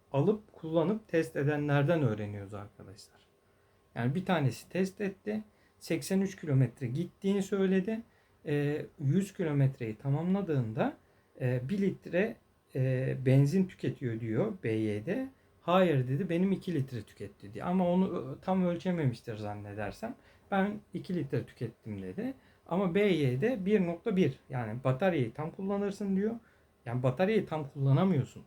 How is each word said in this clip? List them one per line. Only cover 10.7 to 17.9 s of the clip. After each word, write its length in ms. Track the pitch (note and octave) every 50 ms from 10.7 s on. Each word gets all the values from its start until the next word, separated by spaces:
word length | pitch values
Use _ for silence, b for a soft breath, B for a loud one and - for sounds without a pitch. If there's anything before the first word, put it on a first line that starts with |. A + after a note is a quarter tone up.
| A2 D3 G#3+ C#4+ - - b b b b b b b -
e, 200 | C3+ B2 B2+ B2 B2+ C3+
bir 100 | G3+ F#3+
litre, 580 | G3 F#3 C#3 - - - E3 F3 G#3 A#3 A#3+ - _ _ _ _ _ _ -
e, 420 | C3+ C3 C3 B2+ B2+ C3 C3+ C3 C3 B2+
benzin 400 | B2+ C3 C#3 C#3+ C#3+ F3+ G3 F#3
tüketiyor 540 | F#3 - - - C3 - - C3+ A#2 A2+ A2+
diyor 320 | A#2 A2 G#2+ C3+ G3 A3 G3+ - -
B 40 | A#2
Y 380 | A2 A2 A2 G#2+ G#2 G#2+ A2
D. 220 | D#3+ G#3 C4 C4+ C4+ b b b b b _
"Hayır," 460 | - E3+ F3 F#3+ F#3 F3 D3 C3 B2 B2+
dedi, 200 | C3+ D#3 G3+ F3+
"benim 240 | E3 E3+ F#3+ G3
iki 220 | F#3 F#3 - F#3 E3
litre 280 | C#3+ B2+ - B2 A2
tüketti," 520 | - - - - G#2 F#2+ - - - G2+ G#2+
diyor. 120 | G#2 -
Ama 240 | F3+ F3+ F#3+ F3+ F3